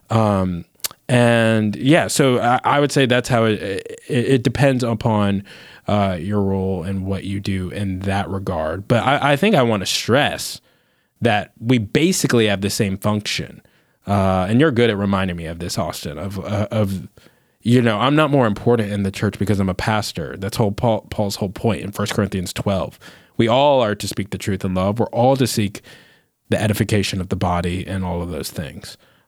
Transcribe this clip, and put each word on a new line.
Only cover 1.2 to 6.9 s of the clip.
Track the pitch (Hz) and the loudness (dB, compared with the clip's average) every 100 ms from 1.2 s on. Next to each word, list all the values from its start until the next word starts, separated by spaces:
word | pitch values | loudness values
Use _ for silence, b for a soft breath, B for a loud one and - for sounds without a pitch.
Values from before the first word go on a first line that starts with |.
| 120 117 113 113 107 | 4 4 4 2 0
yeah, | 101 131 160 95 | 0 2 2 2
so | - 139 120 | 2 2 2
I, | 120 127 | 2 2
I | 117 143 | 2 2
would | 143 | 2
say | 143 131 | 2 4
that's | 123 - | 2 2
how | 120 | 2
it, | 113 104 | 2 0
it, | 98 98 - - - | -4 -6 -8 -14 -4
it | 131 113 135 | -2 2 2
depends | 127 117 139 127 | 2 2 2 2
upon, | 117 110 120 107 101 98 98 B B B - | 0 0 0 2 2 0 -4 B B B -2
uh, | 104 98 87 | 0 0 -2
your | 87 104 | -2 0
role | 98 95 95 92 | 0 0 -2 -4
and | 87 | -4